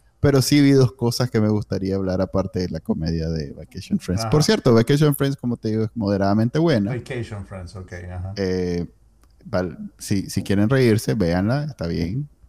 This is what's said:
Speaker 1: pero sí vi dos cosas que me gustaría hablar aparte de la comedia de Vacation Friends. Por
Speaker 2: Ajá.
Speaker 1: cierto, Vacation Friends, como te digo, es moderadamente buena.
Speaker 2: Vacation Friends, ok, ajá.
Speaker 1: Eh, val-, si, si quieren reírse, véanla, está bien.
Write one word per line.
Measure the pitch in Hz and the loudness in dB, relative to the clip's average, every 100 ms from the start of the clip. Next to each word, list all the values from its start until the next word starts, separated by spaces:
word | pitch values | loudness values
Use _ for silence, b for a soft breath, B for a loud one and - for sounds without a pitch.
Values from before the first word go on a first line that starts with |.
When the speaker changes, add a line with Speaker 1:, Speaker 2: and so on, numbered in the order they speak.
| _ _ | _ _
Speaker 1:
pero | 147 135 | 2 4
sí | - 147 | 4 4
vi | 139 | 6
dos | 135 127 | 6 4
cosas | - 117 - 123 | 2 -4 -2 -2
que | 113 | 2
me | 107 | 2
gustaría | 104 - 98 95 98 | 0 -2 -4 -2 -2
hablar | 95 92 | -2 -2
aparte | 92 98 95 92 | 0 -2 -2 -4
de | 90 | -4
la | 80 | -6
comedia | - 101 80 82 80 | -6 -4 -2 -2 -2
de | 82 71 | -4 -6
Vacation | - - 95 - 196 | -12 -16 -16 -6 -6
Friends. | - 92 113 | -2 -4 0
Por | 151 | 2
Speaker 2:
Ajá. | |
Speaker 1:
cierto, | 147 165 135 | 2 2 4
Vacation | 113 113 143 151 139 | 4 4 4 4 2
Friends, | 139 139 | -2 -2
como | 120 117 | -6 -4
te | 113 | -2
digo, | 110 110 | -2 -2
es | - | -2
moderadamente | 98 98 98 104 117 151 | -2 2 2 2 2 2
buena. | 165 123 101 123 | 2 2 0 -4
Speaker 2:
Vacation | - 127 110 104 95 | -8 -10 -8 -12 -12
Friends, | 95 87 98 | -14 -14 -16
ok, | 92 90 92 | -16 -14 -12
ajá. | 90 92 101 | -10 -8 -4
Speaker 1:
Eh, | 95 92 90 87 85 _ _ _ _ _ - | -2 -2 -2 -4 -6 _ _ _ _ _ -6
val-, | 92 90 - 101 - | -4 -4 -8 -16 -14
si, | - 101 - | -4 -4 -2
si | - | -6
quieren | - 101 107 | 0 2 4
reírse, | 135 123 107 - 123 | 4 4 4 0 0
véanla, | 85 87 101 139 151 | 0 2 0 -2 -4
está | - 85 | -8 -6
bien. | 85 82 117 147 _ | -4 -4 -6 -8 _